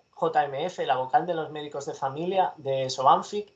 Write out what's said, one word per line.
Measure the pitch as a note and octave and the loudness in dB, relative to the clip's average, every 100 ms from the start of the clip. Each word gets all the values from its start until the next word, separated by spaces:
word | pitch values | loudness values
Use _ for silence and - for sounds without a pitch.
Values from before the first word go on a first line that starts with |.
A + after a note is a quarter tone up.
| _ | _
J | - E3 D3+ C#3+ | -4 0 0 0
M | C3+ F3+ | -2 -4
F, | F3+ D3 | -4 0
la | B2+ | 0
vocal | C3 D3+ F3 | 2 2 2
de | |
los | D#3+ D3 | -2 -4
médicos | D3+ D3 C#3+ C#3 | -8 -8 -8 -8
de | |
familia | - C3+ C#3+ F3 F#3+ E3 - | -4 -4 -2 0 2 2 -2
de | C3+ C3+ C3 | -2 -2 -2
Sobanfic, | C3+ C3+ D3+ - G#3 G#3 | 2 6 6 4 -6 -8